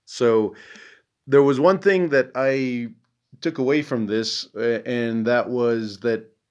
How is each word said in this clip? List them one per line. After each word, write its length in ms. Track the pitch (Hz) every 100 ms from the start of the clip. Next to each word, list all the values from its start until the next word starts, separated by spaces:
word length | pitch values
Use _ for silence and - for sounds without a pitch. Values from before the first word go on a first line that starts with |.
So 500 | - - 120 113 107 - - - - _ _ _ -
there 160 | 139
was 160 | 143 135
one 220 | 170 196
thing 300 | 202 190 170
that 200 | 143 127 127
I 540 | 135 135 131 123 117 - _ _ _ -
took 180 | 165 160
away 240 | 127 151
from 240 | 147 127 104
this, 420 | 110 113 - -
uh, 280 | 107 117 117 120
and 400 | 120 117 113 110
that 240 | 120 -
was 480 | 123 120 117 110 98
that 300 | 117 113 113 _ _